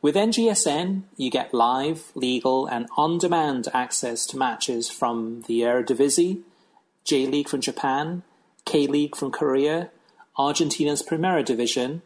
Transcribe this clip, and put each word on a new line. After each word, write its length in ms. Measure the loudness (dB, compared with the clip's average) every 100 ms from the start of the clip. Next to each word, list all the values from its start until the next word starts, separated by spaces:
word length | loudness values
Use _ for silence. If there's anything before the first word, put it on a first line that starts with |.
With 160 | 4 4
N 160 | 2
G 160 | 4 2
S 180 | 2 0
N, 380 | 0 -2 -4 -6 -6
you 140 | -2
get 220 | -2 -2
live, 580 | 2 4 2 0 -4 -8
legal, 520 | -4 -2 0 2 2 0
and 200 | -4 -4 0
on-demand 720 | 0 2 2 2 0 -2 -2
access 500 | -2 -2 -4 -4 -4 -6
to 120 | -2
matches 500 | -2 -2 -4 -2 -4
from 540 | -2 -2 -2 -6 -8
the 180 | -2 0
Eredivisie, 800 | 2 2 0 2 4 4 2 0 -8 _ _ _ _ _
J-League 440 | -2 0 2 0 -2
from 120 | -2
Japan, 640 | -4 -2 -2 0 -2 -6 -10 _ _ _
K-League 520 | 0 2 2 2 0 -2
from 140 | -6
Korea, 600 | -2 0 2 2 0 -4 _ _ _ -14 -2
Argentina's 640 | 0 2 0 2 0 0
Primera 420 | -2 -2 2 2
Division 580 | 0 0 0 0 -2 -6